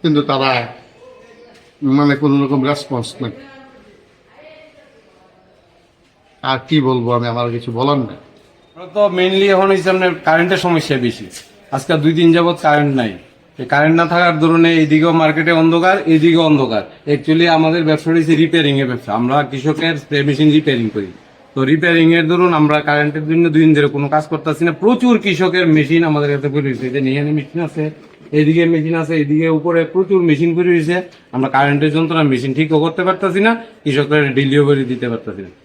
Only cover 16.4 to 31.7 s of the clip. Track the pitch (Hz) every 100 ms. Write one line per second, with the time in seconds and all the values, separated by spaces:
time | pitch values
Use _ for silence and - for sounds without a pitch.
16.4 | 160 147 123 107 95 - 147 143 - 160
17.4 | 170 160 160 170 156 151 165 165 156 156
18.4 | 160 170 143 139 131 120 - 107 120 143
19.4 | 135 135 143 151 165 151 - 147 143 139
20.4 | 151 151 151 131 110 107 95 - - _
21.4 | _ 135 135 156 175 165 165 170 156 175
22.4 | 180 160 151 151 147 147 147 151 151 165
23.4 | 170 156 160 151 139 143 143 151 151 151
24.4 | 156 143 170 143 202 247 247 226 202 170
25.4 | 185 185 175 156 143 165 165 147 147 143
26.4 | 143 143 139 123 127 135 131 139 147 151
27.4 | 139 165 156 156 156 151 - - - 151
28.4 | 151 160 165 165 156 165 156 160 143 151
29.4 | 165 156 165 165 160 185 190 190 170 143
30.4 | 170 165 180 175 156 180 180 - _ 127
31.4 | 131 135 143